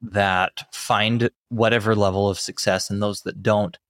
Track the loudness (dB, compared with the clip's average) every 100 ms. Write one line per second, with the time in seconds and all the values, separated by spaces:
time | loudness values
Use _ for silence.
0 | -6 0 2 2 0 -4 -16 -14 -2 0
1 | 2 0 -2 -4 _ 0 2 2 2 2
2 | 2 2 0 -2 -8 -4 0 0 -2 -4
3 | -4 -4 -10 -4 0 2 0 -8